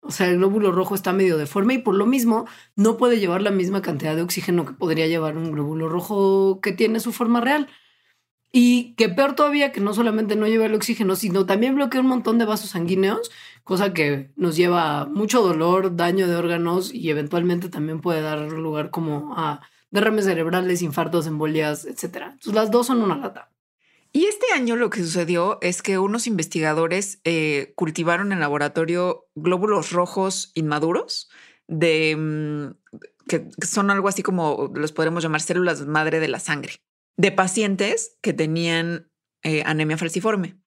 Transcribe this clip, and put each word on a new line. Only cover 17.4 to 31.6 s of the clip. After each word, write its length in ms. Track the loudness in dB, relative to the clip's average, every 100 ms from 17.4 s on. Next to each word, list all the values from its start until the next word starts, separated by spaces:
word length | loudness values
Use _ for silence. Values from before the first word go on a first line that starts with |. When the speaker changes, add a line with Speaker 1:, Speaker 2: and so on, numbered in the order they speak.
| 0 0 -4
Speaker 1:
también 320 | -6 -6 -4
puede 220 | -2 -2
dar 180 | -2 -4 -6
lugar 400 | -6 -4 -4 -4
como 440 | -4 -4 -4 -6 -4
a 240 | -4 -6 -12 _ _
derrames 320 | 0 2 2
cerebrales, 580 | 0 0 0 0 0 0
infartos, 460 | -2 -2 0 0 -2
embolias, 560 | -2 -2 0 -2 -4
etcétera. 420 | -8 -10 -10 -10 -14
Entonces, 220 | -14 -2
las 180 | 0 4
dos 160 | 2 2
son 140 | 2
una 140 | 2 0
lata. 360 | -4 -12 -20 _ _ _ _ _ _
Speaker 2:
Y 120 | 0
este 220 | 0 0 0
año 220 | 0 0
lo 160 | 0 0
que 80 | -2
sucedió 580 | -2 -2 0 2 0 0
es 180 | -2 -4
que 180 | -2 0
unos 260 | 0 -2 -2
investigadores, 960 | -2 -2 -2 0 2 0 0 -4 -6
eh, 500 | -2 0 0 -2 -4 -4
cultivaron 560 | -4 -2 0 0 0
en 80 | -2
laboratorio 880 | 0 0 -2 -2 -2 0 -2 -4 _ -6
glóbulos 560 | -2 0 2 0 0
rojos 580 | -2 0 0 -2 -4 -8 -4
inmaduros 760 | -2 0 0 0 -2 -8 -10 -20 -20 _